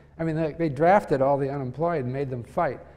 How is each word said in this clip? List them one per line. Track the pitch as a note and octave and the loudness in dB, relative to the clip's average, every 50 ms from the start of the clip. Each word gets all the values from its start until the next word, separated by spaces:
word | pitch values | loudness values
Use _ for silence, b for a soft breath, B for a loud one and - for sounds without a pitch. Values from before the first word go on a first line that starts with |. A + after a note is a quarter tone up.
| B B B - | B B B -6
I | E3 | -4
mean, | E3 D#3 | -2 -2
they, | D#3+ E3 D3+ | -2 -2 -4
they | C#3 - E3 D#3+ | -2 -2 -2 -2
drafted | C3+ B2+ D#3+ E3+ G3 G#3 G3+ - D#3 C3 | 0 4 4 6 6 6 4 2 2 2
all | C3 C#3 C#3+ | 4 2 2
the | C3+ C#3+ C3+ | 2 0 -2
unemployed | C#3 C#3+ C3+ B2 B2+ C#3 D#3+ F3 E3+ D3+ B2+ | -4 -6 -6 -8 -6 -4 -2 -2 -2 -2 -4
and | B2 | -4
made | B2+ C#3 C#3+ C3 | -4 -4 -6 -6
them | C3 B2 A2+ | -6 -8 -10
fight. | - - F#3 E3+ D3 A#2 - B B B | -6 -4 -2 -2 -2 -4 -8 B B B